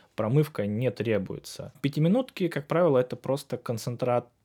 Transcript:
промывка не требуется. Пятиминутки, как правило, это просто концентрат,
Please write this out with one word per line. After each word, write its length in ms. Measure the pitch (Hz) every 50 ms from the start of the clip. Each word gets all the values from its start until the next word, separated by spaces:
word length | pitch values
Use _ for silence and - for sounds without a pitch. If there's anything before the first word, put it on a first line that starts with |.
| _ _ _
промывка 520 | - 110 107 135 151 147 147 - - 104
не 240 | 104 107 113 131 120
требуется. 840 | - - 110 117 107 98 92 - - - - - - - - - - -
Пятиминутки, 680 | - 139 - 147 156 170 214 262 262 - - - 185
как 200 | 160 - 143 143
правило, 320 | - 156 165 180 156 135 127
это 160 | 127 - 120
просто 420 | - - 131 135 143 - - -
концентрат, 720 | - - - 117 113 - 127 120 - 127 123 120 120 120 - _ _